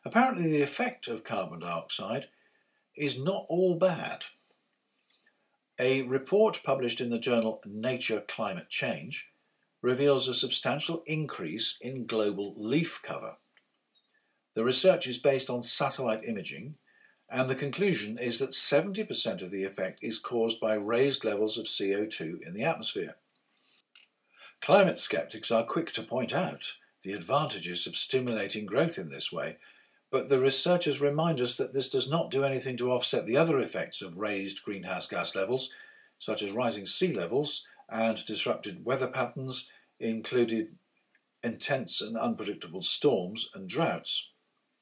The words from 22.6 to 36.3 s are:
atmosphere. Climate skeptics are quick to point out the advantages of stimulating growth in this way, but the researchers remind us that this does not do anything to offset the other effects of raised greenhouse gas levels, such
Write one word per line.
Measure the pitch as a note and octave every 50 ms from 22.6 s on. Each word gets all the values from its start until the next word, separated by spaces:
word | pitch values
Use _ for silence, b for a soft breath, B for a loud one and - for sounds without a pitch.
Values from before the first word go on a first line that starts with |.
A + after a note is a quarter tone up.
| B2+
atmosphere. | E3 - - A2+ - - G2+ E2+ D2 - - _ _ - _ _ _ _ _ _ _ _ _ _ _ - - - _ _ _ B B B B B B B B
Climate | - - E3+ G#3 F#3+ F3 - -
skeptics | - - G#2+ - - - - G#2+ - -
are | A2+ A2+ A#2
quick | - - E3+ - - -
to | - -
point | - A#2+ A2+ A2+ - C3
out | D#3 F#3 D#3+ - - - - - b b b b b -
the | F#2+ G2+
advantages | G2 E2+ F2 C3 C#3+ D3+ C#3 G#2+ G2 E2 F2+ F2 F2 -
of | - -
stimulating | - - - - C3 B2 B2 A2+ G#2 G2 F#2+ - A2 G#2
growth | F#2+ G2+ C3+ E3 E3 - -
in | - D2
this | - - - -
way, | - - - - - b b b b b b b b b b _
but | - C3 -
the | C3+ C#3 C3
researchers | C3 C3+ C3 - - F3 F3+ F3 - D#3 C3+ C3
remind | C#3+ C#3+ D3 D#3 E3 E3+ D#3+ C3+
us | - - -
that | - - - -
this | C#3 C3+ -
does | - F#3+ B2
not | C3+ D3 - - -
do | - C3+ C#3
anything | C#3 C3+ B2 - C3+ B2+
to | A#2 B2 B2
offset | B2 A#2+ - - - A#2 -
the | G#2+ A#2+
other | C#3+ E3 D#3+ D3
effects | C3 G#2+ - - F#2+ D#2+ - - -
of | G2 F2+ E2
raised | F#2 G#2 G2+ G2+ G2 G2 F#2+ F#2+ -
greenhouse | - - G2+ F#2+ E2+ F#2 F#2 F2 -
gas | - G2 F2 E2+ - -
levels, | F#2+ F#2+ F#2+ B2 C3 - B B B B B B B B B B B
such | - -